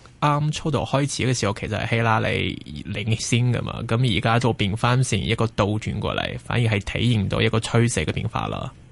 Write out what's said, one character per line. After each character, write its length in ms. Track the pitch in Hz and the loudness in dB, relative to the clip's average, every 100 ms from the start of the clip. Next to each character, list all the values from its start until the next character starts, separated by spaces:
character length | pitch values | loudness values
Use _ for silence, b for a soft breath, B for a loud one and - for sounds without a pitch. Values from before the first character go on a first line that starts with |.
| - - | -6 -2
啱 300 | 147 147 151 | 0 2 0
初 200 | - 160 | -2 -2
頭 120 | 127 | -2
開 160 | - 135 | 0 0
始 240 | 143 - | 0 -2
嘅 140 | 120 120 | 0 0
時 100 | 101 | 0
候， 60 | |
其 140 | - - | -2 -4
實 100 | 104 | -4
係 100 | 110 | -2
希 100 | 113 | 0
拉 200 | 113 113 | 2 2
里 360 | - 98 95 - - 73 - | 2 0 -2 -6 -10 -12 -8
領 220 | 101 110 110 | -6 -2 -2
先 320 | - 120 123 | 2 2 2
㗎 100 | 117 | 0
嘛， 180 | - - 117 | -4 -6 -2
咁 300 | 117 131 90 | 0 2 2
而 40 | |
家 180 | 113 117 | 4 4
就 140 | 123 | 2
變 220 | - 101 107 | 2 0 2
返 240 | 120 123 | 2 2
成 180 | 127 107 | 2 0
一 140 | 76 113 | 0 0
個 120 | 113 - | 0 2
倒 100 | 101 | 0
轉 340 | 110 - 64 | 0 -4 -4
過 160 | - 50 | -2 -2
嚟， 240 | 50 - | -4 -6
反 200 | - 120 | -4 0
而 20 | |
係 320 | 117 101 - | 2 0 -2
體 200 | - 117 | 0 2
現 140 | 113 95 | 2 2
到 140 | 110 | 2
一 80 | 110 | 2
個 80 | 110 | 2
趨 340 | - 117 120 | 2 2 2
勢 140 | 92 78 | 0 -2
嘅 80 | |
變 140 | - 113 | -2 -4
化 180 | - 53 | -4 -4
啦。 240 | - - - - | -6 -8 -12 -20